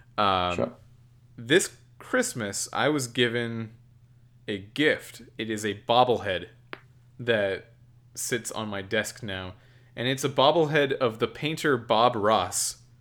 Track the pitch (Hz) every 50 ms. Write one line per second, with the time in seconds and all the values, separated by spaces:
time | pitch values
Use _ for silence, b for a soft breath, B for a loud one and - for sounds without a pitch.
0 | B B B - 107 98 95 92 90 90 87 90 - - - - - - - -
1 | - _ _ _ _ _ - - 117 113 143 185 190 - - - - _ - -
2 | - - - 254 247 - - 131 110 101 101 - - - - - 117 139 151 147
3 | 131 120 113 127 123 120 113 120 120 117 117 113 113 110 - - - - - -
4 | _ - - - _ - _ - - - 107 98 95 101 - - 147 156 113 -
5 | - - - - - - - - 113 110 110 107 104 107 98 104 - - 117 120
6 | 127 123 117 101 90 101 92 87 90 - - - _ _ - - - - - -
7 | _ _ - - 123 117 117 107 101 98 98 85 - - - - - - - -
8 | _ - - - - - - 117 110 - - - 110 107 104 98 98 95 110 107
9 | 104 - - - - 107 95 95 92 92 90 b b b b b b b b -
10 | 120 127 135 131 - 143 131 - 131 143 151 175 160 147 151 160 143 139 - -
11 | 131 120 110 113 120 113 - - - 147 160 160 - 156 139 120 110 - 117 107
12 | 117 123 123 113 98 104 110 101 90 90 - - - - - - - - b b